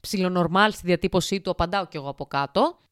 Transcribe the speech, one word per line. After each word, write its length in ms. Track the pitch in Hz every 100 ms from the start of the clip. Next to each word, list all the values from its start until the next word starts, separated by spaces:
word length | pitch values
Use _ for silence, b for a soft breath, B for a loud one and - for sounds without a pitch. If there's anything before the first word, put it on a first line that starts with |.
ψιλονορμάλ 720 | - 196 180 180 165 180 214
στη 100 | 208 175
διατύπωσή 560 | 175 190 185 - 196
του, 80 | 185
απαντάω 380 | 175 170 202 180
κι 100 | 156
εγώ 120 | 139
από 160 | 135 143
κάτω. 540 | 139 139 190 294 349 _